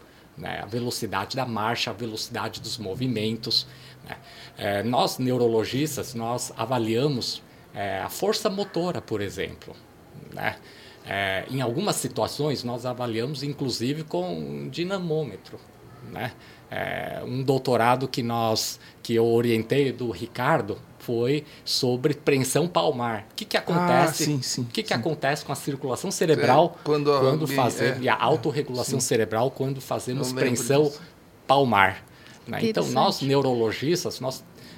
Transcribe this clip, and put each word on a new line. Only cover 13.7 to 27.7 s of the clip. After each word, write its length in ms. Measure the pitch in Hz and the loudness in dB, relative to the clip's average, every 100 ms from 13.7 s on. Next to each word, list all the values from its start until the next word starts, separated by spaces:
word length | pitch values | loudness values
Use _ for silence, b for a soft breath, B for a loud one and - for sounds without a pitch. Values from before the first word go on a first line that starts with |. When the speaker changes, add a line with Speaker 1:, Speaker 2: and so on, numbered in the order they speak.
| 107 120 151 | -2 -2 -2
Speaker 1:
com 340 | 156 180 180 165 | -4 -4 -4 -6
um 300 | 143 143 143 | -6 -8 -8
dinamômetro, 920 | 139 175 196 175 156 139 95 - 104 - - - - 120 | -6 -4 -2 -2 -2 -2 -8 -14 -18 -20 -20 -20 -20 -12
né? 180 | - 120 B B B - | -8 -8 B B B -10
É, 520 | 95 95 90 - - - | -6 -4 -6 -6 -8 -6
um 160 | 123 | -2
doutorado 640 | 131 135 - 117 117 127 131 | 2 2 4 4 6 4 0
que 160 | - | -4
nós, 560 | 117 117 113 110 - - B B | -2 0 2 2 -2 -8 B B
que 120 | - | 0
eu 120 | 113 117 | 4 6
orientei 640 | 117 120 113 107 139 139 | 4 4 2 2 2 2
do 200 | 113 123 | 0 -6
Ricardo 680 | 104 117 - 131 156 104 101 - - | -6 -8 -2 2 2 0 -8 -12 -12
foi 480 | - 117 120 147 B B | -4 0 2 0 B B
sobre 480 | - - 127 123 151 | -6 0 2 2 0
pressão 560 | 143 - 139 131 143 175 | 0 2 2 4 2 2
palmar. 580 | 170 170 120 117 107 - | 2 2 2 -2 -4 -8
O 40 | |
que 120 | - 214 | -12 -2
que 100 | 214 | -2
Speaker 2:
Ah, 40 | |
Speaker 1:
acontece? 640 | - 175 175 175 170 143 151 | 2 2 6 6 4 2 0
Speaker 2:
sim, 160 | 147 | 0
sim, 180 | 127 - | -2 -4
Speaker 1:
O 40 | 117 | -4
que 160 | - | -4
que 60 | 214 | -2
Speaker 2:
sim. 40 | |
Speaker 1:
acontece 480 | 185 165 151 139 151 | 0 -2 0 0 -2
com 80 | - | -4
a 40 | |
circulação 560 | 139 - 135 135 120 190 | -6 -6 -4 -4 -4 -4
cerebral 680 | - 175 143 139 139 170 - | 2 4 6 6 8 6 2
Speaker 2:
É, 20 | |
quando 260 | - 151 143 | 0 2 4
Speaker 1:
quando 300 | 139 131 151 | 4 4 2
Speaker 2:
alguém, 140 | 151 139 | 0 2
Speaker 1:
fazemos, 440 | 120 | 2